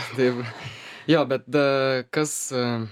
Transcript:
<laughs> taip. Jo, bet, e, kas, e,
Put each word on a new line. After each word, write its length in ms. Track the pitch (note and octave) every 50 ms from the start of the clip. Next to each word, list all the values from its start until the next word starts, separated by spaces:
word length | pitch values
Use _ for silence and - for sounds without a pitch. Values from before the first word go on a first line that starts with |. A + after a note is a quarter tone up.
<laughs> 180 | - - A2+ B2
taip. 240 | B2+ B2 B2 A#2+ B2 A#2 - - - - - - - - - - -
Jo, 140 | - D#3+ D#3+ C#3
bet, 220 | B2 C3+ B2 -
e, 560 | - C3 D3 C#3+ C#3 C#3 C3+ C3+ C3+ C3 B2+ B2 -
kas, 200 | - D#3 D3+ D3 - - - -
e, 100 | C3+ B2 B2 A#2+ A#2+ A2+ A2+ G#2+